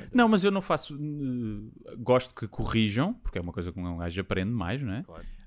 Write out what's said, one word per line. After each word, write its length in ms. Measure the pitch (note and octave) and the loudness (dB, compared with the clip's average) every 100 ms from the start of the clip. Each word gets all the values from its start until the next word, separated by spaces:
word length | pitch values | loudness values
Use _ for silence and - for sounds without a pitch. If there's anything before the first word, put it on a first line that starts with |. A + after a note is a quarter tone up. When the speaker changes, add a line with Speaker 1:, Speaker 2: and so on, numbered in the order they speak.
| - | 0
Speaker 1:
Não, 140 | B3 A#3 | 6 6
mas 160 | G#3+ | 8
eu 80 | G3+ | 6
não 100 | G3 | 2
faço, 340 | F#3+ D#3 - C#3+ | 2 -2 -2 -8
eh, 1000 | D3+ D3 C3+ B2 A2+ G#2 A2 - - - | -6 -4 -4 -2 -4 -6 -10 -16 -16 -6
gosto 360 | A#2 B2+ - - | 4 4 2 -8
que 100 | A2 | -10
corrijam, 680 | - - A2+ G#2+ G#2 E3+ | -4 0 4 4 2 0
porque 240 | B3 - F#2+ | 0 -4 -4
é 40 | |
uma 120 | E2+ | -4
coisa 180 | - F2 | -4 -6
que 80 | F#2 | -4
um 180 | F2+ E2+ | -6 -4
gajo 220 | F2 F2 | -4 -4
aprende 320 | F#2 F#2 G2 | -2 -2 0
mais, 300 | A#2 F2 C3 | -2 -2 -4
não 120 | B2+ G#2+ | -4 -6
é? 80 | |
Speaker 2:
Claro. 200 | - E2 - - | -8 -12 -12 -14